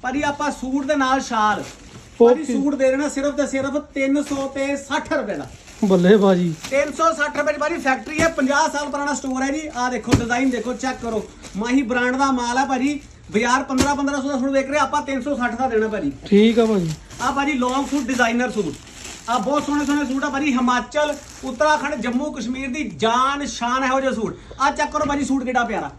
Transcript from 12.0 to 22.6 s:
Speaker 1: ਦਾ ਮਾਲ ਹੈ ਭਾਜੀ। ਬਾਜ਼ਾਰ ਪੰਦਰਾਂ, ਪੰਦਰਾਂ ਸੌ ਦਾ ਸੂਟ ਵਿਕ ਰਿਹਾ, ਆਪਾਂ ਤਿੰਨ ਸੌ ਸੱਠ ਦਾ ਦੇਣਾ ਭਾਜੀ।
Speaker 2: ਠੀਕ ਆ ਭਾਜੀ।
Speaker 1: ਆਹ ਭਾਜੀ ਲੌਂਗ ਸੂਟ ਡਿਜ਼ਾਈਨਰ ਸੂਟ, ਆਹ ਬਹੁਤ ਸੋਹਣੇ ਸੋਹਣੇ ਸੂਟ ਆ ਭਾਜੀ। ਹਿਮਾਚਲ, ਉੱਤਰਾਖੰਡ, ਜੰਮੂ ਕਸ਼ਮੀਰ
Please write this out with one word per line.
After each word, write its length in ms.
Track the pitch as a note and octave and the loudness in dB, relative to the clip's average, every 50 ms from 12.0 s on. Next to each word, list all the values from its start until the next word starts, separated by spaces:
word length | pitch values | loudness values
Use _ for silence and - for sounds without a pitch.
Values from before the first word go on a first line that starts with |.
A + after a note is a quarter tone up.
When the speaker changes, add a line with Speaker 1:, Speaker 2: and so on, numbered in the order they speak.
| B3 B3 B3+ | 2 0 2
Speaker 1:
ਦਾ 160 | C4 C#4 C4+ | 2 2 2
ਮਾਲ 260 | C4 B3 A#3+ A#3+ A#3+ C4 | 2 0 0 -2 0 0
ਹੈ 80 | C#4 | 0
ਭਾਜੀ। 340 | B3+ C4+ B3 B3+ C#4+ D4 C#4+ - - - - - - | 0 0 0 0 -2 -2 -4 -8 -14 -20 -20 -20 -4
ਬਾਜ਼ਾਰ 320 | D#3 G#3 A#3+ A#3+ B3 C4+ C4 | -2 0 2 4 2 2 2
ਪੰਦਰਾਂ, 320 | - C4+ B3+ B3+ C#4+ C#4+ | 0 -2 0 2 0 0
ਪੰਦਰਾਂ 260 | C#4+ C#4+ C4+ C#4+ C#4+ | 0 0 -2 -2 -2
ਸੌ 60 | B3+ C#4+ | -4 -2
ਦਾ 100 | D4 B3+ | -2 -2
ਸੂਟ 100 | B3 C#4 | -2 0
ਵਿਕ 200 | C4+ C4+ C4+ C4+ | 0 0 0 0
ਰਿਹਾ, 140 | C#4 D4+ C#4 | 0 0 0
ਆਪਾਂ 180 | C4+ D4 D4 | 0 0 -4
ਤਿੰਨ 200 | D4 C#4+ C4+ C4+ | -2 -2 -4 -4
ਸੌ 140 | - D4 C#4+ | -4 -4 -4
ਸੱਠ 200 | A3 B3 A#3+ G#3+ | -2 -2 -4 -2
ਦਾ 120 | A#3 C4 C4 | -2 -2 0
ਦੇਣਾ 200 | A3+ G#3+ A3 A3 | 0 0 0 0
ਭਾਜੀ। 240 | G#3 G#3 - C#4+ C#4 - - | -2 -4 -4 -4 -6 -6 -2
Speaker 2:
ਠੀਕ 340 | - G#3 G3+ G#3+ A3+ A3+ A3+ | 4 6 6 6 6 6 4
ਆ 60 | A#3 | 4
ਭਾਜੀ। 260 | A3 A3 G3 F3 D#3+ D#3 - - - - - | 4 2 2 0 0 -4 -6 -10 -18 -10 -4
Speaker 1:
ਆਹ 100 | A#3+ B3+ F4 | -2 -2 0
ਭਾਜੀ 200 | F4+ C#4 C#4+ D4+ | 0 0 0 0
ਲੌਂਗ 320 | B3 B3 B3 B3+ C4+ C#4 | 0 0 0 0 0 -2
ਸੂਟ 180 | - C#4 C#4+ C4 | 0 -2 -2 -2
ਡਿਜ਼ਾਈਨਰ 480 | A3+ C4+ A#3+ B3 A3+ A#3 A#3+ B3+ A#3+ | -2 0 2 2 2 2 0 0 0
ਸੂਟ, 220 | - G#3+ F#3+ D3+ - - - - - - - - - - - - | -2 -2 -4 -4 -6 -8 -14 -20 -20 -18 -16 -16 -16 -14 -4 -2
ਆਹ 100 | A#3 B3 | -2 0
ਬਹੁਤ 260 | G3+ A#3+ C#4+ D4 C#4+ | 0 0 0 0 0
ਸੋਹਣੇ 200 | - D4 D4 C#4+ | 0 0 0 0
ਸੋਹਣੇ 200 | B3+ C#4+ D4 C#4+ | 2 0 0 0
ਸੂਟ 180 | A#3+ C4 C#4 C#4+ | 0 -2 -2 -2
ਆ 60 | D4 | -2
ਭਾਜੀ। 220 | B3+ C#4 D4 D4+ B3 | -2 -2 0 0 0
ਹਿਮਾਚਲ, 600 | B3+ B3 B3 B3 B3 A#3+ - - D4 D4+ D4 D4 C#4+ - - - - - | 2 2 2 2 0 0 -2 0 0 0 0 -2 -6 -10 -18 -18 -12 -10
ਉੱਤਰਾਖੰਡ, 520 | C4 B3+ - D4+ D4+ D4+ D4+ C4 C#4+ D4+ | -10 -2 2 4 4 4 2 0 -4 -4
ਜੰਮੂ 360 | C4 G#3+ B3 A#3+ B3 - D4+ | -4 -4 -2 -2 -2 -2 -2
ਕਸ਼ਮੀਰ 380 | - C#4 A3 A#3 B3+ C4 | -6 -6 -6 -6 -6 -4